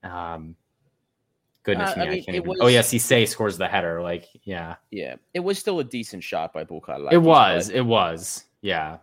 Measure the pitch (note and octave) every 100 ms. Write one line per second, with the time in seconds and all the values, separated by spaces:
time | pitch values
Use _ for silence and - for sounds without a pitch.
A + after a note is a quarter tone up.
0 | F2+ F2+ E2+ E2 D#2+ D#2+ _ _ _ _
1 | _ _ _ _ _ _ G#2 F#2+ F#3+ F#2
2 | D#2+ F2+ F#2 F2+ F2 F#2 B2 A#2+ A2+ A#2
3 | - A#2+ G#2+ - G#2+ F2 F2 G2 E2+ E2+
4 | F2 F2 - _ G2 F2 E2 F2+ _ G2+
5 | C2 B1+ _ F3+ F#3 G3 G#3 F3 B2 B2
6 | A2 F#2 - F2 E2 D#2 D#2 D#2 - C#2
7 | C#2+ E3+ E3 D3 G2+ E2+ G2+ A#2+ A#2 A2
8 | E2+ E2 F2+ - _ _ G2 E2 D#2 D#2+